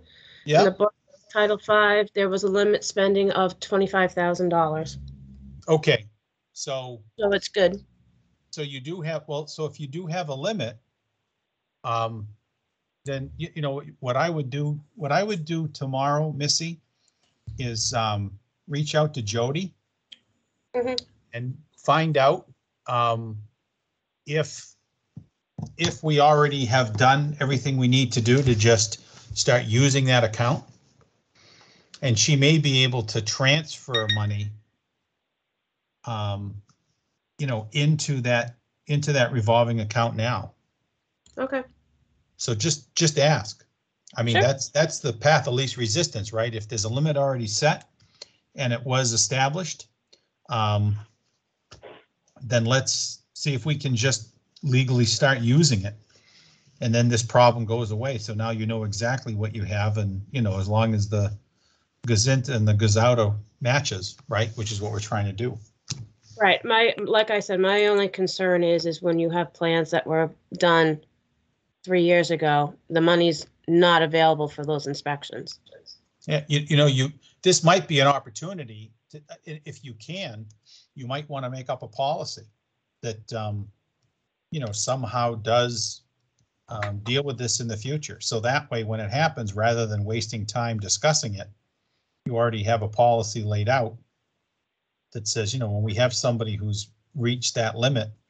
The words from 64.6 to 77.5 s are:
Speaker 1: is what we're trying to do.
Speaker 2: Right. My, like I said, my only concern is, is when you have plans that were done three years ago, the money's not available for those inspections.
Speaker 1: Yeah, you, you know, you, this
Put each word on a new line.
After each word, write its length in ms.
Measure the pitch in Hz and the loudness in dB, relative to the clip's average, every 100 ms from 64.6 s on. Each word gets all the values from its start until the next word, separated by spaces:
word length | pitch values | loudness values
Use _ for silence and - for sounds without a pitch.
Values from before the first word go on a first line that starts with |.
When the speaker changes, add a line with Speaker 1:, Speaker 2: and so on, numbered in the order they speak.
| 107 | -8
Speaker 1:
is 100 | 104 | -6
what 100 | 104 | -6
we're 80 | 104 | -6
trying 240 | - 110 101 | -4 -4 -4
to 80 | |
do. 240 | 95 123 - - _ _ - - _ _ - | -4 -6 -8 -18 _ _ -14 -14 _ _ 0
Speaker 2:
Right. 240 | 202 170 | 2 2
My, 320 | 240 226 233 - | 2 2 2 0
like 320 | 208 214 220 | 0 2 2
I 100 | 208 | -2
said, 180 | 190 185 | -2 0
my 260 | 190 202 208 | 2 4 4
only 200 | 202 196 | 4 0
concern 560 | 196 185 - 185 175 | -2 -4 0 2 2
is, 220 | 170 170 165 | 4 2 0
is 160 | 156 | -2
when 180 | 175 170 | 0 0
you 100 | 165 | 0
have 240 | 175 170 | 0 -4
plans 380 | - 165 165 160 | -2 0 2 2
that 160 | 165 - | -2 0
were 240 | 160 160 - _ | 0 0 -4 _
done 480 | - 175 165 160 156 _ _ _ _ _ _ _ _ | 2 6 6 4 0 _ _ _ _ _ _ _ _
three 200 | 180 180 | -2 2
years 280 | 170 175 165 | 4 4 4
ago, 420 | 160 156 147 147 - _ | 0 2 2 0 -6 _
the 120 | 165 | 2
money's 440 | 165 175 170 156 - _ - | 4 4 4 0 -8 _ 2
not 340 | 170 175 170 | 6 6 6
available 460 | 160 160 160 151 147 | 4 4 4 4 -2
for 180 | 147 147 | -6 -4
those 220 | 151 139 | -4 -4
inspections. 720 | 143 147 143 - 120 165 - _ - - - _ _ - | -8 -6 -8 -8 -14 -14 -20 _ -20 -20 -20 _ _ -4
Speaker 1:
Yeah, 180 | 151 - | -4 -2
you, 120 | 147 | -4
you 160 | 147 147 | 2 4
know, 80 | 147 | 4
you, 260 | 131 135 - _ _ | 4 -2 -6 _ _
this 200 | 185 | 2